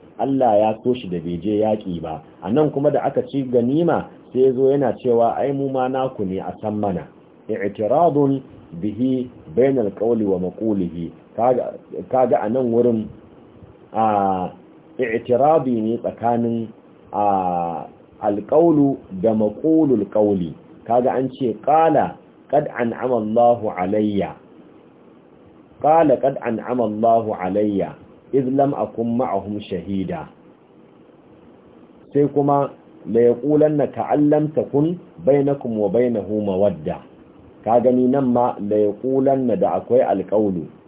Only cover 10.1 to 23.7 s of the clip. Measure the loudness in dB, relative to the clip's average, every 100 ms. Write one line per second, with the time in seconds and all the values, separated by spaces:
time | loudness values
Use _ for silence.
10.1 | 0 0 0 -2 -4 -2 -2 -2 -6 -10
11.1 | -12 -16 -2 0 0 -2 -10 -14 -14 -4
12.1 | 0 2 2 0 -2 0 2 2 0 -4
13.1 | -12 -20 -20 -20 -20 -20 -20 -10 -2 0
14.1 | 2 0 0 -4 -10 -20 -20 -20 -6 -4
15.1 | -4 -2 2 4 2 2 -2 -2 -4 -6
16.1 | -4 -2 0 -2 -4 -6 -12 -20 -20 -10
17.1 | -2 0 0 0 -2 -4 -6 -12 -20 -20
18.1 | -6 -4 -4 0 2 4 4 2 0 -8
19.1 | -4 0 0 -2 -2 0 2 4 2 0
20.1 | 0 2 2 -2 -8 -20 -20 -2 0 2
21.1 | -2 -4 -4 -6 -4 0 2 4 2 0
22.1 | -6 -20 -20 -2 -2 -2 -4 -4 -4 -2
23.1 | -2 0 4 4 4 0